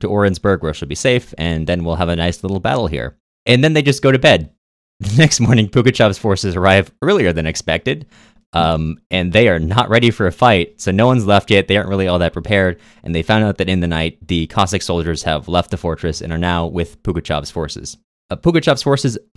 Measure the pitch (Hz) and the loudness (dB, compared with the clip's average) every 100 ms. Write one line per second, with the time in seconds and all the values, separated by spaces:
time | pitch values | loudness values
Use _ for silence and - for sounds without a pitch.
0 | - 101 101 87 101 90 80 76 69 69 | -2 0 0 0 0 0 -2 -6 -8 -4
1 | - 123 - - 82 80 80 87 82 82 | 0 0 -2 -6 -4 -2 -2 -2 -2 -2
2 | 85 85 87 - 95 98 - 135 92 73 | -2 0 -2 -4 -6 -4 -2 -2 -4 -6
3 | 58 - _ _ - 123 156 156 143 135 | -8 -12 _ _ 0 2 4 2 2 2
4 | 139 131 151 90 76 _ _ _ _ - | 2 4 4 2 0 _ _ _ _ -12
5 | 95 113 156 - 117 120 104 123 117 - | -2 2 4 4 2 2 2 2 2 2
6 | 110 95 110 95 101 87 95 95 87 _ | 2 2 -2 -2 -2 0 4 4 2 _
7 | 143 202 92 82 80 - - 80 123 147 | -2 2 2 0 -2 -4 -4 -4 -4 -8
8 | - _ _ _ _ 85 82 80 80 - | -10 _ _ _ _ -2 0 0 -2 -8
9 | _ 92 87 104 117 85 80 110 101 113 | _ -4 0 2 4 2 0 0 2 2
10 | 120 - 92 - 123 98 82 - - 95 | 2 2 -2 2 4 4 0 -6 -2 2
11 | 123 127 101 101 - 101 95 101 95 98 | 2 2 2 2 4 2 2 0 0 -2
12 | 92 87 85 - 82 101 92 87 _ _ | 0 0 0 -4 -2 0 0 -2 _ _
13 | - 82 80 110 107 - 92 92 87 82 | -6 -4 0 2 2 0 -2 0 0 -2
14 | 80 - - 87 80 - 92 101 - 85 | -4 -6 -4 -4 -2 -2 -2 -2 -4 -4
15 | 82 78 85 76 - 87 - 92 87 78 | -4 -4 -4 -4 -2 -2 -2 -6 -6 -6
16 | 85 78 82 82 87 87 85 87 82 - | -6 -8 -8 -4 -2 -2 -4 -4 -6 -8
17 | - 82 - 73 73 87 76 - - - | -6 -6 -4 -6 -6 -8 -8 -10 -16 -18
18 | _ _ - - 170 165 156 135 143 139 | _ _ -14 -4 0 2 2 0 0 0
19 | 131 113 - | 0 -4 -6